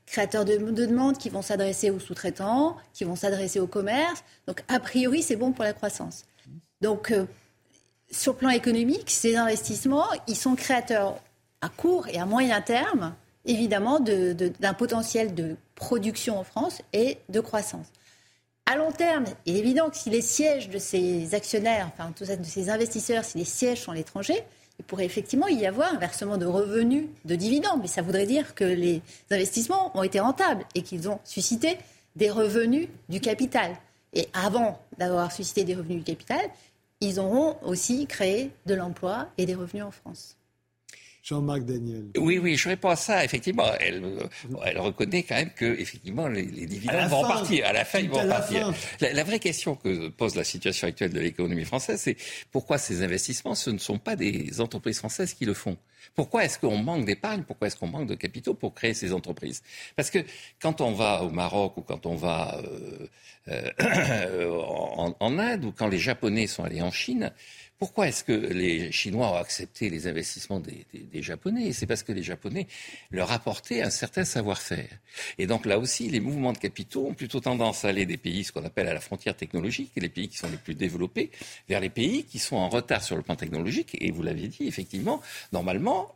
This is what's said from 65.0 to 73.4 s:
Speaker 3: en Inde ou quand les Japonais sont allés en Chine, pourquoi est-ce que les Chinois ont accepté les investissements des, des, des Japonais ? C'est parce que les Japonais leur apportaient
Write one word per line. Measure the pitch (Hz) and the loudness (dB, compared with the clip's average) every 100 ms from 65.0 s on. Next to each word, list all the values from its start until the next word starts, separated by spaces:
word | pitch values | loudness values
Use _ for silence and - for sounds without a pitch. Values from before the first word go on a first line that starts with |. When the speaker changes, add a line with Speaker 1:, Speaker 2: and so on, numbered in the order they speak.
| 87 - | -2 0
Speaker 3:
en | 110 156 | 0 2
Inde | 226 226 117 | 0 -2 -4
ou | |
quand | - 110 | -2 0
les | 92 | 0
Japonais | 82 120 104 107 107 | 0 0 0 2 0
sont | - | -2
allés | 85 - | -4 -2
en | 87 | -2
Chine, | - - 247 214 - - - - - | -2 -2 -2 -2 -6 -20 -20 -16 -8
pourquoi | 190 - 175 | -6 0 0
est-ce | - | 0
que | - | 0
les | 110 - 90 90 82 85 | 0 2 0 2 0 0
Chinois | - 101 107 117 | -2 -2 0 2
ont | 87 | 0
accepté | 87 - 90 - 107 | -2 -6 -8 -4 -4
les | 82 87 | -2 -4
investissements | 80 78 - - 98 | -4 -4 -8 -6 -6
des, | 73 - - | -6 -12 -16
des, | - | -20
des | - 156 | -12 -10
Japonais ? | 147 165 190 233 220 | -8 -6 -2 -2 -2
C'est | 127 - | -2 -2
parce | 113 | -4
que | - | -4
les | 98 | -6
Japonais | 82 87 101 151 185 - - - - | -6 -8 -6 -6 -8 -10 -16 -18 -8
leur | 92 90 | -4 0
apportaient | 120 | 0